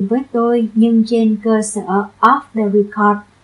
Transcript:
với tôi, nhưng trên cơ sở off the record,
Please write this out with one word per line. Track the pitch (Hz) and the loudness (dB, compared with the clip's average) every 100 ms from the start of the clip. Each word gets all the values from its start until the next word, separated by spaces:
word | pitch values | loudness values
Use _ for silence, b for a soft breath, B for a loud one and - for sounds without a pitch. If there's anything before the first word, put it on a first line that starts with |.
| 196 | 0
với | 240 269 | -4 -2
tôi, | 233 233 240 226 | -2 0 0 0
nhưng | 226 226 226 220 | 0 2 2 2
trên | 233 220 208 | 0 0 0
cơ | 226 220 | 0 -2
sở | 208 208 185 196 202 _ | -2 -8 -4 -4 -4 _
off | 208 285 - | 0 0 -2
the | 220 208 | -4 0
record, | 208 202 214 208 202 - _ | 0 0 0 0 0 -6 _